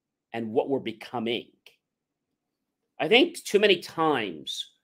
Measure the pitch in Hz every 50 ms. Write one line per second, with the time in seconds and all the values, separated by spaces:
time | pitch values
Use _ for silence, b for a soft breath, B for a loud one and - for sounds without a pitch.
0 | _ _ _ _ _ _ - 117 113 110 110 139 - 139 135 123 92 113 104 -
1 | - - - 113 110 117 120 95 - _ _ _ _ - _ _ _ _ _ _
2 | _ _ _ _ _ _ _ _ _ _ _ _ _ _ _ _ _ _ _ -
3 | 139 160 214 254 339 - - - - - - 196 214 202 185 175 - - - 165
4 | 160 156 143 120 107 95 80 73 - - - - - - _ _